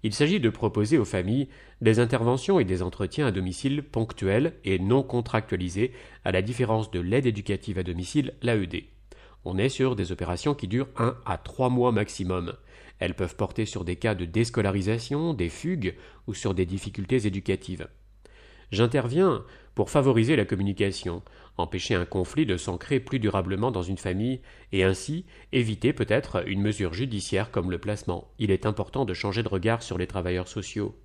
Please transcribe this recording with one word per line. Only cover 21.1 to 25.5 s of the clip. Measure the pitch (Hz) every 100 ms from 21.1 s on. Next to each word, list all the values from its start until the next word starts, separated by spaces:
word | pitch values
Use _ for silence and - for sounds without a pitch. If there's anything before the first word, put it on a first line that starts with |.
| 85 - - - -
empêcher | 85 95 -
un | 95
conflit | 87 95 87 - 147
de | 90
s'ancrer | - 87 - 139
plus | 120 135
durablement | 107 98 95 95 120
dans | 95
une | 90 95
famille | 98 92 117 131 - - -
et | 98
ainsi | 95 95 - 160 - - -